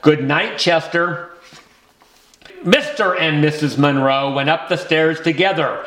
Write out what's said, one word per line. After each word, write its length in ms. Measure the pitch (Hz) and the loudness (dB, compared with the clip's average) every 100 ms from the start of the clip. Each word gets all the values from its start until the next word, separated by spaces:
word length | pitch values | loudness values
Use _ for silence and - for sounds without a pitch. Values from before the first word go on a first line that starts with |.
Good 220 | 147 151 | 4 2
night, 340 | 135 147 214 214 | 2 -2 -2 -2
Chester. 720 | - 165 156 170 175 151 - - - - - _ _ _ _ _ _ _ - - | 0 0 0 -2 -2 -4 -12 -20 -20 -20 -20 _ _ _ _ _ _ _ -20 -10
Mister 520 | - 254 - - 202 | 2 2 2 -2 -2
and 240 | 175 160 151 | 0 0 2
Missus 380 | 151 151 151 123 | 0 0 -4 2
Monroe 560 | 143 139 135 135 139 | 2 2 2 0 0
went 160 | 139 139 | -2 0
up 180 | 165 - | -2 -2
the 100 | 170 | -6
stairs 440 | - 160 160 156 | 0 0 2 0
together. 640 | 170 156 185 180 139 - | -2 0 0 0 -2 -4